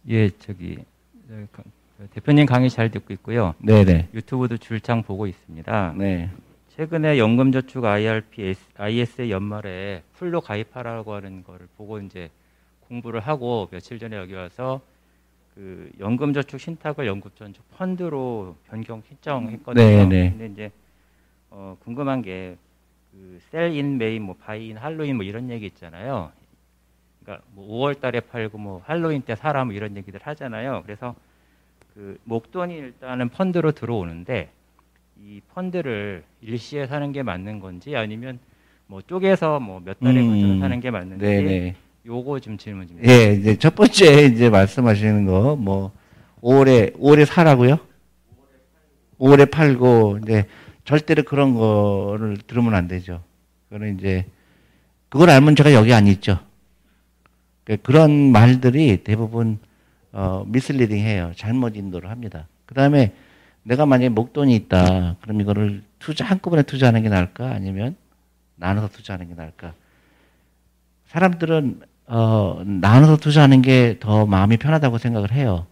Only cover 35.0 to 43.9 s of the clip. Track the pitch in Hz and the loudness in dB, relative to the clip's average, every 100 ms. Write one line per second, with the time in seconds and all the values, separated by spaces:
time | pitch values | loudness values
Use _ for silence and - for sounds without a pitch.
35 | _ _ 101 101 _ - 185 180 143 107 | _ _ -20 -20 _ -14 -10 -10 -8 -8
36 | 104 90 _ _ 110 117 - 143 131 147 | -10 -14 _ _ -14 -14 -12 -12 -10 -8
37 | 143 139 123 90 98 107 95 90 139 139 | -10 -10 -10 -10 -14 -16 -18 -20 -10 -8
38 | 107 107 127 123 _ _ _ _ _ 95 | -8 -12 -16 -20 _ _ _ _ _ -20
39 | - 180 190 185 160 151 110 92 90 98 | -12 -4 -2 0 -2 -4 -8 -16 -16 -4
40 | 127 127 117 104 101 95 95 123 123 104 | 0 2 2 0 0 0 -2 -6 -8 -10
41 | 90 95 104 101 98 95 90 92 _ _ | -12 -6 -2 0 -2 -4 -6 -12 _ _
42 | 117 120 127 139 107 104 - 98 87 85 | -14 -14 -10 -12 -12 -16 -16 -16 -18 0
43 | 117 123 107 104 104 104 156 - 214 | 6 8 8 4 2 2 0 4 2